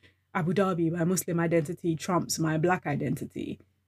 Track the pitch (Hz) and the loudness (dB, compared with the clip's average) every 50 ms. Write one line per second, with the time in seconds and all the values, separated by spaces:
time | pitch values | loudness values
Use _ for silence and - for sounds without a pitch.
0 | _ - _ _ _ _ - 190 156 170 185 202 196 190 185 170 165 160 170 175 | _ -20 _ _ _ _ -4 -2 0 0 2 2 2 2 2 0 0 0 0 0
1 | 165 175 185 180 - - 175 170 170 170 170 170 156 160 170 - - 170 160 156 | 0 2 0 0 -2 -2 0 0 2 2 2 2 2 0 -4 -4 -2 -2 -2 -2
2 | - - 180 165 - - - - 160 156 156 160 156 175 180 180 - 156 143 139 | -2 0 0 0 0 -2 -2 -2 0 0 2 2 2 2 2 2 0 -2 -2 -2
3 | 147 131 - 139 - - - - - - - - - _ _ _ _ | 0 -2 -2 -4 -6 -8 -8 -8 -8 -8 -10 -12 -16 _ _ _ _